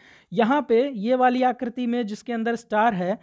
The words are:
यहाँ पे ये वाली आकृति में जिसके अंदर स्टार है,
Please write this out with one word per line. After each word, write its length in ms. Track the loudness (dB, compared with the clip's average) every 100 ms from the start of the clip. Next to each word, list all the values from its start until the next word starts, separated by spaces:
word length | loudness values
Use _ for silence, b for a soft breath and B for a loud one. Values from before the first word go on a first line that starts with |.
| B B B
यहाँ 320 | 0 2 2 2
पे 200 | 2 2
ये 260 | -2 -2
वाली 280 | 2 2 2
आकृति 420 | 0 0 -6 -4 -4
में 200 | -2 -4
जिसके 260 | -8 -8
अंदर 240 | -4 -4 -4
स्टार 360 | -2 0 2
है, 240 | 0 -2 -4